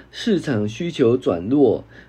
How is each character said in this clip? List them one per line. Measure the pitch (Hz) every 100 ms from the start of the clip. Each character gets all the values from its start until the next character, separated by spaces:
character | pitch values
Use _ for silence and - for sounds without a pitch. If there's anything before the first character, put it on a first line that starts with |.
| -
市 | - - 185
场 | 156 113 104
需 | 113 170
求 | 156 120 131
转 | 131 87 90
弱； | 143 127 85 - -